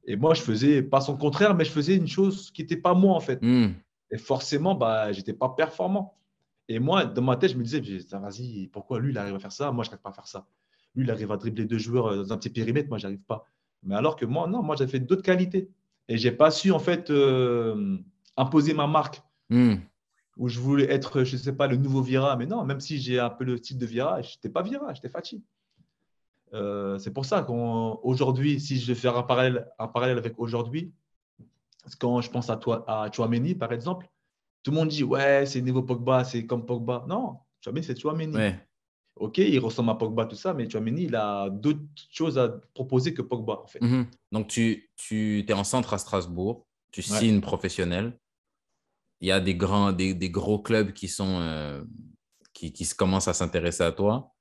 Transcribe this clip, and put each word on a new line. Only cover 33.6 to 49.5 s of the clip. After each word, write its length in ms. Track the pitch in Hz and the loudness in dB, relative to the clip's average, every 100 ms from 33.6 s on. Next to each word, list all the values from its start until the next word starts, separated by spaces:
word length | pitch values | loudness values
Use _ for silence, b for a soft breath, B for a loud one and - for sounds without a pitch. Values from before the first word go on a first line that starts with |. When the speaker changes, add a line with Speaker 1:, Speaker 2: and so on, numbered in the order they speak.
| 117 | -4
Speaker 1:
exemple, 380 | 120 120 180 - _ _ _ _ _ | -4 -4 -6 -10 _ _ _ _ _
tout 80 | - | -2
le 60 | 151 | 0
monde 120 | 156 | 0
dit, « 140 | 151 | 0
Ouais, 420 | 123 131 139 139 | 0 2 4 4
c'est 140 | 139 139 | 4 0
le 60 | |
nouveau 180 | 127 127 | 0 0
Pogba, 400 | 127 120 120 127 | 0 -2 2 2
c'est 220 | 127 120 | 2 -4
comme 200 | 113 120 | -2 -4
Pogba. » 400 | 120 120 117 123 131 | -2 -4 -4 -6 -4
Non, 280 | 202 262 131 _ _ | -4 -6 -10 _ _
Tchouaméni, 240 | - 131 | -8 -6
c'est 120 | 160 123 | -6 -4
Tchouaméni. 380 | 147 160 156 | -4 -4 -4
Speaker 2:
Ouais. 240 | 143 104 95 _ _ _ _ _ | 0 0 -2 _ _ _ _ _
Speaker 1:
Ok, 240 | - 107 175 | -8 -4 2
il 200 | 202 139 | 4 4
ressemble 300 | 113 120 117 | 2 0 0
à 60 | |
Pogba, 300 | 110 113 113 | 0 0 -2
tout 100 | 113 | -4
ça, 180 | 101 190 | -4 -4
mais 120 | 156 | -4
Tchouaméni, 380 | 113 110 110 147 | -4 -4 -2 -2
il 100 | 170 | -2
a 340 | 117 104 101 98 | -2 -2 -2 -4
d'autres 320 | 101 131 147 - - - | -2 0 -2 -6 -20 -20
choses 260 | - 160 135 | -4 -2 2
à 120 | 120 113 _ | 0 -2 _
proposer 400 | - 131 127 147 | -12 0 2 2
que 80 | 127 | -4
Pogba, 380 | - 120 110 101 | -4 -4 -4 -6
en 40 | - | -6
fait. 140 | - | 0
Speaker 2:
Mhm. 260 | 120 127 123 _ _ | 2 2 0 _ _
Donc, 160 | 107 104 | -6 -2
tu, 420 | 117 113 107 _ | 0 2 0 _
tu, 480 | - - 110 107 104 104 | -18 -6 -2 0 0 0
t'es 60 | |
en 100 | 101 | 0
centre 300 | 101 127 120 | 2 -2 0
à 40 | 98 | -4
Strasbourg, 720 | - 98 87 87 98 120 _ _ _ | -2 -2 -2 -4 -4 -6 _ _ _
tu 100 | - | -10
Speaker 1:
Ouais. 160 | 90 107 | -2 2
Speaker 2:
signes 220 | 113 104 | 6 4
professionnel. 760 | - 95 92 - 87 87 113 120 _ _ _ _ _ _ _ _ _ _ | 2 -4 -2 -2 -2 -2 -4 -8 _ _ _ _ _ _ _ _ _ _
Il 60 | 90 | 0
y 40 | |
a 80 | 95 | 2
des 160 | 95 | 2